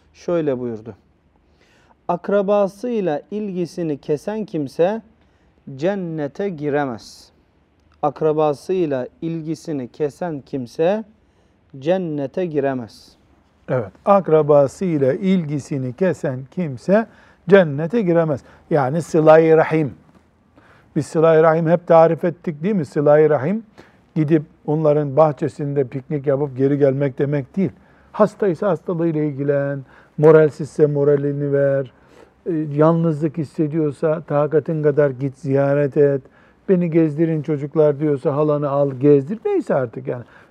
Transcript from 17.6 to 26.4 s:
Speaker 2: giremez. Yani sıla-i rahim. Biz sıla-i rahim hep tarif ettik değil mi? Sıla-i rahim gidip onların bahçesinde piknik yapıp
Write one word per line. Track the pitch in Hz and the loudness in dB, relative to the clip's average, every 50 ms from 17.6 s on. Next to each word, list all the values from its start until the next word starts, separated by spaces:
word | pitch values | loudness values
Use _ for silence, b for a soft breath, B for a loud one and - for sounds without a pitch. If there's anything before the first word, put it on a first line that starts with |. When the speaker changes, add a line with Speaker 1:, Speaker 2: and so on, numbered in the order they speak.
| 175 151 135 143 165 165 233 240 | 6 4 0 -6 -6 -4 -2 -2
Speaker 2:
giremez. | 196 175 165 170 165 156 139 117 - b b b b b | 0 2 2 2 2 0 -2 -6 -8 b b b b b
Yani | 170 147 131 127 151 170 | 0 0 0 0 -2 -4
sıla-i | 143 - - 160 156 156 156 160 165 160 160 | -4 -2 0 4 6 6 8 8 6 6 4
rahim. | 151 - - 160 160 151 120 - - _ _ _ _ _ _ _ _ _ _ _ b b b b b b b b | 4 4 2 0 -2 -2 -4 -8 -12 _ _ _ _ _ _ _ _ _ _ _ b b b b b b b b
Biz | 160 131 | -6 -6
sıla-i | - - 165 156 165 156 156 165 | -4 0 2 4 4 6 6 4
rahim | 160 160 165 165 | 4 2 2 2
hep | 156 175 170 - | 0 0 0 2
tarif | - 165 165 165 165 165 - 180 | 4 6 6 6 6 4 0 -4
ettik | 175 - - - 185 151 143 160 | -4 -6 -6 -8 -10 -8 -6 -4
değil | 214 220 | -2 -2
mi? | 180 139 | -2 -4
Sıla-i | - - 156 147 147 147 151 156 147 | -4 -2 0 2 4 6 6 6 4
rahim | 151 123 131 170 208 226 - _ b b b b b b b b - | 2 0 -2 -4 -6 -6 -8 _ b b b b b b b b -4
gidip | 165 156 143 165 151 156 - _ _ _ | -2 0 2 0 0 0 -4 _ _ _
onların | - 147 160 156 147 147 151 147 139 127 | -4 -2 0 2 2 2 2 0 0 2
bahçesinde | 151 160 156 143 - 160 139 - - 147 143 139 143 135 | 2 2 2 2 -2 -6 -6 -6 -6 -8 -4 -2 -4 -4
piknik | 117 - 135 - - 156 143 131 | -4 -6 -12 -8 -8 -8 -6 -2
yapıp | 143 135 139 | -2 -2 -2